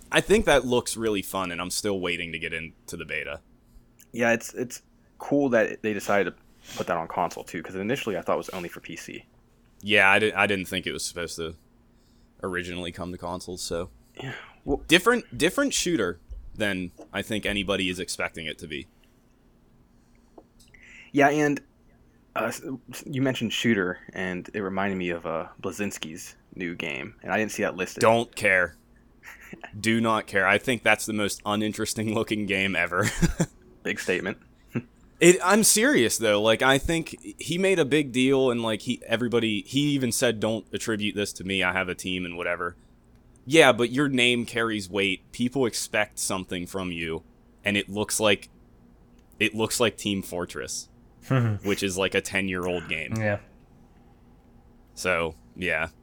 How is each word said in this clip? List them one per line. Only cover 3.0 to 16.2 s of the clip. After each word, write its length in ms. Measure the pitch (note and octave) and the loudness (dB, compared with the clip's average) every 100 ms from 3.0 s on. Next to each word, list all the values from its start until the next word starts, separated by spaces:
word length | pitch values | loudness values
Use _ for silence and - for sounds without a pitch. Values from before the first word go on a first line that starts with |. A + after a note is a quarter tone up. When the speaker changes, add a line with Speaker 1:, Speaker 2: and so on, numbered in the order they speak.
Speaker 1:
beta. 360 | D2+ D2+ C#2 D2 - _ _ - _ _ _ | -8 -6 -6 -10 -14 _ _ -20 _ _ _
Speaker 2:
Yeah, 200 | A#2 A#2 | 0 2
it's, 200 | A#2 - | 2 -2
it's 280 | G2+ A#2+ - - _ _ - | -8 -8 -10 -18 _ _ -16
cool 300 | - C#3+ C#3 | -2 2 4
that 320 | A#2 - G#2 | 4 2 0
they 100 | A2 | -4
decided 320 | G2+ - G2+ F2 - | -4 0 2 2 -4
to 400 | _ _ - - | _ _ -12 -8
put 100 | F2+ | -4
that 80 | E2+ | -2
on 120 | E2 | -2
console, 360 | - F2 - | -2 -2 -4
too, 180 | - E2+ | -10 -10
'cause 120 | D#2 | -8
initially 420 | F#2+ G#2 C3+ A#2 F2 | -6 -4 -2 -2 -4
I 60 | |
thought 120 | E2 | -2
it 40 | D#2 | -2
was 100 | - | -2
only 180 | F#2+ F2 | -8 -10
for 120 | - | -12
P 160 | - D#2+ | -14 -14
C. 300 | - - - _ _ _ _ _ | -14 -16 -18 _ _ _ _ _
Speaker 1:
Yeah, 280 | G2+ G#2 G2 | 2 6 8
I 80 | G2+ | 6
di-, 140 | G#2+ | 4
I 140 | F#2 G2+ | 4 2
didn't 200 | G2 F2+ | 2 -2
think 200 | F#2 E2 | -6 -4
it 60 | |
was 120 | - | -6
supposed 320 | - F2 E2 - | -6 -6 -8 -6
to 200 | D#2+ D#2+ _ _ _ _ _ _ _ _ | -8 -10 _ _ _ _ _ _ _ _
originally 480 | F#2+ F2+ F2+ F2 F2 | -6 -4 -4 -6 -8
come 200 | F2 F2+ | -8 -10
to 60 | F2+ | -8
consoles, 440 | F2 F2+ F2 F2+ | -8 -8 -8 -10
so. 280 | - E2+ F#2 - - - | -6 -6 -6 -12 -20 -14
Speaker 2:
Yeah, 100 | C3+ - - - | -12 -12 -16 -12
well 180 | - C#3+ - | -4 -4 2
Speaker 1:
Different, 480 | F3 A3+ A#3+ - A#2+ | 4 4 0 -2 -2
different 380 | D#3+ C#4 C#4+ | 0 2 0
shooter 460 | - F#3 D#3 F2+ F2+ | 0 -2 0 -2 -4